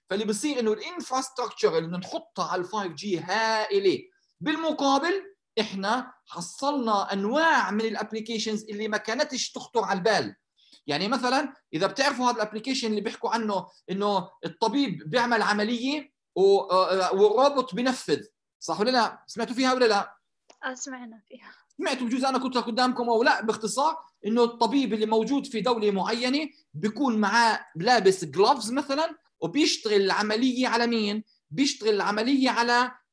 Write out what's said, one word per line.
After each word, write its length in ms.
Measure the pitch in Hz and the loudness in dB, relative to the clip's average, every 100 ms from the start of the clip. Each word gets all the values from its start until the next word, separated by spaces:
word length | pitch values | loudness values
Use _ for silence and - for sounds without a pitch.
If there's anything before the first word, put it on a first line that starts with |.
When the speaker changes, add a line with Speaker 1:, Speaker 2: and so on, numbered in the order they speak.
| - | -6
Speaker 1:
فاللي 160 | 196 214 | -4 -2
بصير 340 | 214 302 254 | -2 -2 0
إنه 140 | 220 | 0
الانفراستراكشر 1040 | 214 311 349 - 262 269 - 480 - 208 165 | -2 -6 -12 -4 -4 -4 -6 -8 0 2 2
اللي 200 | 165 180 | -2 -6
نحطها 480 | 185 320 - - 160 | -8 -10 -8 -6 -4
على 100 | 180 | -4
الفايف 300 | 180 214 190 | -4 -6 -6
جي 260 | 147 202 175 | -8 -4 -4
هائلة. 800 | 175 208 226 220 214 202 196 131 - _ _ - | -2 0 0 0 0 2 2 2 -2 _ _ -8
بالمقابل 840 | - 311 320 302 277 277 330 392 - _ _ - | -4 -2 -2 0 2 4 2 -2 -6 _ _ -4
إحنا 540 | 214 196 196 247 254 - - | -4 -2 -2 -2 -4 -16 -18
حصلنا 880 | 170 175 - 277 285 226 202 190 | -14 -12 -6 -2 0 0 0 0
أنواع 580 | 196 202 277 320 277 190 | -2 0 2 4 2 2
من 100 | 208 | 0
الابليكيشنز 840 | 226 202 214 220 220 226 220 214 | -2 -4 -6 -8 -6 -6 -4 -4
اللي 240 | 214 208 214 | -6 -8 -4
ما 100 | 214 | -4
كانتش 540 | - 233 302 254 - | -2 -4 -2 -4 -8
تخطر 320 | 247 - 226 | -10 -6 -2
على 140 | 185 190 | 0 0
البال. 380 | 196 190 113 - _ _ _ - - | 2 2 0 -8 _ _ _ -12 -4
يعني 200 | 143 196 | -2 -2
مثلا 460 | 254 247 262 302 - _ | -2 0 0 -2 -10 _
إذا 140 | 160 190 | -2 -2
بتعرفوا 380 | - 277 247 247 | 0 0 0 0
هذا 100 | 226 | 0
الابليكيشن 520 | 214 214 262 262 226 | -4 -6 -6 -4 -2
اللي 140 | 214 | -2
بيحكوا 280 | 196 - 226 | -4 -6 -4
عنه 380 | 226 220 196 175 _ - | -2 -2 -4 -6 _ -10
إنه 400 | 190 208 196 180 - 160 | -4 0 0 -4 -10 -10
الطبيب 640 | 160 220 262 269 170 156 | -2 -2 0 -2 -4 -2
بيعمل 320 | 240 240 226 | 0 2 2
عملية 680 | 202 208 208 240 262 302 - _ _ - | 2 0 0 -2 -2 -4 -8 _ _ 2
و-، 240 | 196 196 | 6 6
آه، 320 | - 185 180 | 4 2 4
آه، 220 | 190 185 | 2 2
والروبوت 600 | 190 208 226 277 277 - 190 | 4 4 6 4 2 -2 -2
بنفذ، 480 | 254 254 - 143 - _ _ _ | -2 -2 -2 -4 -4 _ _ _
صح 200 | - 165 | -6 -2
ولا 120 | 220 | 2
لا؟ 320 | 254 208 - - | 2 0 -2 -14
سمعتوا 280 | 202 233 233 | -8 -6 0
فيها 180 | 254 | 2
ولا 120 | 254 240 | 4 4
لا؟ 320 | 202 190 - _ _ _ - | 2 -2 -10 _ _ _ -14
Speaker 2:
آه، 100 | 269 | -12
سمعنا 480 | 254 285 254 240 226 _ | -10 -12 -14 -16 -20 _
فيها. 220 | 254 - - _ - | -20 -20 -20 _ -8
Speaker 1:
سمعتوا 300 | 330 262 240 | -4 -2 -2
بجوز 180 | 247 269 | 0 0
أنا 120 | 262 | 0
كنت 200 | 254 254 | 0 -2
قدامكم 520 | 226 226 254 247 240 | -2 0 0 0 2
أو 140 | 226 | 2
لا، 180 | 269 254 | 4 2
باختصار 540 | 208 214 220 247 302 311 - _ 202 | 0 -2 -4 0 -2 -2 -12 _ -2
إنه 180 | 226 | 2
الطبيب 500 | 233 233 226 277 247 | 2 2 2 2 0
اللي 120 | 208 220 | 0 0
موجود 420 | 220 220 277 277 | 0 2 -2 -2
في 140 | 226 | -2
دولة 300 | 208 240 208 | 0 0 0
معينة 580 | 190 175 233 247 285 302 - _ | 0 -2 -2 -2 -2 -4 -12 _
بيكون 440 | 147 208 214 269 220 | -6 -4 0 0 2
معاه 480 | 202 226 226 214 - 160 | 2 4 4 2 -4 -2
لابس 500 | 202 247 190 190 156 | 2 4 4 2 0
جلوفز 460 | 139 214 269 214 | 2 4 2 -2
مثلا 460 | 262 285 277 330 320 _ - | -4 -2 -2 -4 -6 _ -8
وبيشتغل 640 | - 262 320 - 220 208 | -4 2 2 0 2 2
العملية 640 | 196 175 208 214 262 240 247 | 4 2 0 0 0 0 0
على 200 | 226 233 | 2 2
مين؟ 360 | 226 208 214 - _ - | 0 0 -4 -8 _ -8
بيشتغل 420 | 151 277 - 214 202 | -2 -2 0 0 2
العملية 540 | 180 208 233 277 262 | 2 0 2 2 2
على، 420 | 214 240 240 247 - _ | 2 2 2 2 -4 _